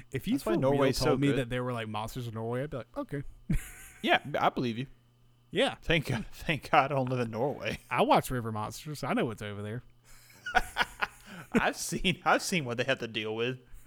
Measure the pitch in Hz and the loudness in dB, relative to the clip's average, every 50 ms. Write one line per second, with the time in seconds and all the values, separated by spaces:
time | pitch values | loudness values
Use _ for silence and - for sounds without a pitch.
0 | - - - 127 - 185 247 277 - 220 - 160 131 135 143 139 139 131 123 - | -14 -8 -6 -4 -2 0 -2 0 2 2 2 4 4 4 4 6 4 4 4 4
1 | 139 156 139 123 139 143 - 135 127 117 123 123 123 127 123 113 113 110 107 107 | 4 4 4 4 4 2 4 2 0 0 -2 -4 -2 -2 -4 -4 -4 -4 -4 -4
2 | 110 113 - 131 120 117 107 110 113 113 120 123 139 151 - 123 110 _ - 277 | -4 -6 -6 -8 -8 -6 -6 -6 -4 -4 -2 -4 -4 -4 -6 -8 -10 _ -8 -8
3 | 294 - 147 143 131 - - - - - 151 - - - - - - - - - | -8 -6 -6 -6 -6 -8 -12 -10 -2 0 0 0 0 -2 -16 -18 -20 -20 -14 -4
4 | - 330 349 - - 127 147 - - 185 - - 139 120 110 113 135 - - _ | 0 2 2 2 0 -2 -2 2 2 2 2 2 -2 -2 -2 -4 -6 -8 -10 _
5 | _ _ _ _ _ - _ _ _ - - 175 269 220 117 - - - 160 165 | _ _ _ _ _ -20 _ _ _ -6 0 0 2 2 0 -2 0 2 2 2
6 | - - 127 220 - - - - - - 160 127 - - - 156 135 139 147 135 | 4 0 -2 -2 -4 -8 -10 -8 -2 -2 -2 -2 0 4 4 4 4 4 2 0
7 | 131 127 131 123 120 113 110 107 127 147 117 - - 110 113 - - - 127 131 | 0 0 0 0 -2 -2 -2 -2 -2 -2 -2 -4 -4 -6 -6 -6 -6 -2 2 2
8 | 202 277 277 180 - - 135 123 113 117 110 107 107 113 117 - - 151 147 - | 4 6 6 4 4 2 -4 -4 -2 -4 -4 -4 -4 -6 -8 -10 -10 -10 -10 -6
9 | - 131 196 247 127 120 104 - 107 104 104 101 104 104 113 123 - - - _ | -4 -2 0 0 0 -2 -4 -6 -8 -8 -8 -8 -8 -6 -8 -8 -10 -12 -20 _
10 | _ - - - - - - - - 1077 1077 - - - - - 240 - - - | _ -20 -20 -20 -20 -20 -20 -16 -8 0 0 0 0 0 0 -2 -2 -2 0 -6
11 | 202 - - - - - 196 175 151 - - - 131 202 285 - - - 165 - | -6 -6 -6 -18 -20 -18 -16 -16 -8 0 2 2 2 2 0 -2 -4 -4 -2 0
12 | - 190 170 - - 160 190 302 - - 196 170 139 120 120 120 120 131 131 - | 2 0 0 2 4 4 4 4 2 0 0 0 0 0 -2 -2 2 0 0 0
13 | 123 113 110 113 107 110 110 113 117 127 131 131 - - - - - | 0 -6 -4 -4 -4 -2 -2 0 0 0 -2 -4 -10 -16 -14 -6 -6